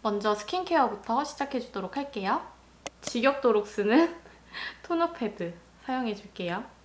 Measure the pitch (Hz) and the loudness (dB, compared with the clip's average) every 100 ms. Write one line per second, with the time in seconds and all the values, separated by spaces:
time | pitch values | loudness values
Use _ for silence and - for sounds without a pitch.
0 | 220 202 214 208 - 359 359 330 240 208 | 0 0 0 0 -2 -4 2 4 4 0
1 | - 240 285 - 277 254 - 202 185 277 | -2 0 0 -6 -4 -4 -4 -8 -6 -6
2 | 277 208 190 262 - - - - - - | -6 -4 0 -2 -4 -18 -20 -14 -14 -10
3 | - 240 262 277 247 214 208 - 202 254 | -4 4 4 4 4 4 2 -2 4 6
4 | 330 - - - - - - - - 339 | 6 0 -18 -20 -16 -12 -12 -12 -4 0
5 | 339 330 220 - 170 170 - - - 262 | 0 0 -6 -4 -6 -8 -20 -14 -6 -2
6 | 240 202 - - 175 185 262 - | -2 -6 -10 -8 -4 -4 -6 -16